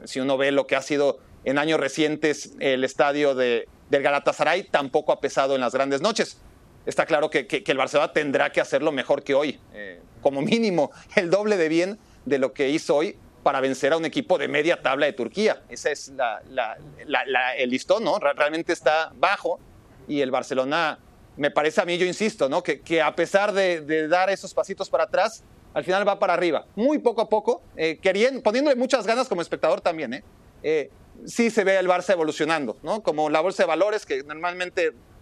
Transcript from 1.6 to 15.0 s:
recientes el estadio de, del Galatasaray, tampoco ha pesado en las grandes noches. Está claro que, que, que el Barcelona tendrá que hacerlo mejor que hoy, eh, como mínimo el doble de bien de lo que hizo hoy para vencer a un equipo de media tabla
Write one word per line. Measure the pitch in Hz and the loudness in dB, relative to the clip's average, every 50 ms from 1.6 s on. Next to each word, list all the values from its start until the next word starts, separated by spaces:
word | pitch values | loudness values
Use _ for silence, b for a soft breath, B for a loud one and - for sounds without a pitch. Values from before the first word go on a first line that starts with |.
| 151 160 156 147 | 2 2 2 0
recientes | 139 131 - 160 151 151 151 147 160 151 143 - - - - - | 0 -2 -2 0 0 0 0 0 0 0 0 -2 -6 -14 -8 -4
el | - 135 131 127 131 | -2 0 0 0 0
estadio | 123 - - 151 143 143 147 147 139 131 | 0 2 2 2 2 2 2 2 2 2
de, | 127 127 123 117 110 - - - - - - | 2 2 2 0 0 -2 -6 -14 -20 -4 0
del | 143 139 135 | 0 2 2
Galatasaray, | 147 143 143 - 151 - - 147 151 165 190 185 | 2 0 0 0 0 0 0 2 0 0 0 0
tampoco | - - 147 139 131 - 151 - - | 0 0 0 0 0 -2 0 0 0
ha | 147 - | -2 0
pesado | - 135 - 151 139 139 139 | -2 -4 0 0 0 2 2
en | 131 | 0
las | 127 117 120 | 0 0 0
grandes | 131 139 139 139 139 | 0 0 0 0 0
noches. | 165 220 214 - 170 - - - - - - - - - - - - | 0 0 0 -2 -4 -4 -6 -18 -20 -20 -20 -20 -20 -20 -20 -14 -10
Está | 127 - - 147 | -4 -2 -2 0
claro | - 160 147 156 151 | 2 2 2 2 2
que, | - 147 120 | 0 -2 -2
que, | - 156 127 107 | -2 -4 -2 0
que | - | 0
el | 139 | 0
Barcelona | 131 135 135 - 147 160 - | 0 0 2 2 0 0 0
tendrá | - 156 151 143 - 139 143 143 | 0 -2 0 0 0 0 0 0
que | - 175 | 0 -2
hacerlo | 147 - 143 135 151 160 | -2 0 0 0 0 0
mejor | 143 131 117 - 143 135 - | -2 -2 -2 -2 -2 -2 0
que | - 135 | 0 0
hoy, | 139 151 139 - - - - - | 0 0 -2 -4 -8 -14 -20 -16
eh, | 104 104 95 87 85 - - - - | -14 -14 -14 -16 -18 -20 -20 -6 -2
como | - 143 139 139 | -2 -2 0 -2
mínimo | 131 214 226 233 226 208 175 160 139 - B B B B - | -2 0 0 0 2 2 2 0 0 -2 B B B B -2
el | 214 180 170 | -2 0 2
doble | 180 202 208 214 208 | 2 0 2 2 0
de | 180 160 156 | 2 2 2
bien | 160 165 175 196 220 - b b b b b | 2 0 0 0 -4 -10 b b b b b
de | - 143 131 | -2 -2 0
lo | 131 127 | 0 -2
que | - - 139 135 | -2 -2 -2 0
hizo | 151 156 - - 151 | -2 -2 0 0 0
hoy | 147 170 208 - - - - - - - | 2 0 -2 -6 -10 -20 -20 -8 -4 -2
para | 147 139 135 | 0 0 0
vencer | 131 135 127 - - 139 160 | 0 -2 0 0 0 0 2
a | |
un | 165 165 | 0 0
equipo | 143 - 147 - - 185 | -2 -4 -4 -2 0 0
de | 143 139 135 | 0 0 0
media | 135 147 151 165 160 - | 0 0 2 2 0 0
tabla | - 135 135 143 | 0 0 0 0